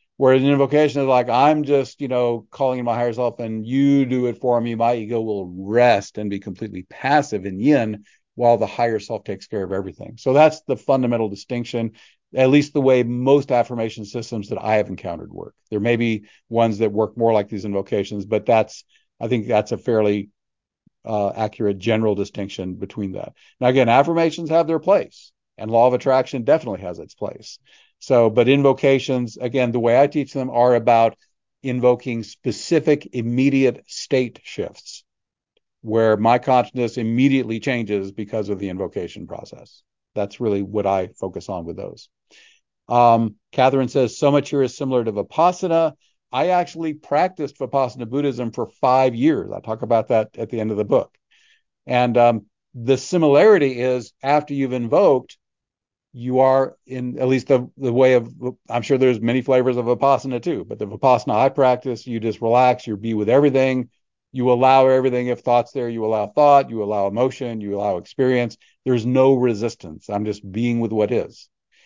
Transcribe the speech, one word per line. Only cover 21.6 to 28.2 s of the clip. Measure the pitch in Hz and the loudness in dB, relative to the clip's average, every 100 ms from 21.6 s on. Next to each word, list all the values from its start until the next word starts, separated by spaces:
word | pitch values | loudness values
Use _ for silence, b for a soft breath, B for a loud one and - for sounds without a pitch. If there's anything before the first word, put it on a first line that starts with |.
| 104 98 | -4 -2
general | 107 110 110 98 | -2 0 0 -2
distinction | 98 - 98 - 92 | -4 -8 -10 -10 -10
between | 90 98 - 98 | -10 -12 -8 -8
that. | 95 - b b - | -10 -14 b b -4
Now, | 127 | 0
again, | 131 117 | 2 4
affirmations | 123 143 170 165 156 160 | 4 4 2 0 -2 -2
have | 165 156 | 0 0
their | 160 | -2
place, | 170 196 - - - _ _ - | 0 0 0 -12 -20 _ _ -14
and | 107 | -2
law | 117 123 | 2 4
of | |
attraction | 123 139 131 127 131 | 2 2 0 0 -4
definitely | 113 156 127 95 | 0 0 0 -8
has | 92 85 | -10 -12
its | 78 | -14
place. | _ 104 - - - b b b _ | _ -10 -10 -18 -20 b b b _
So, | - 127 | 0 4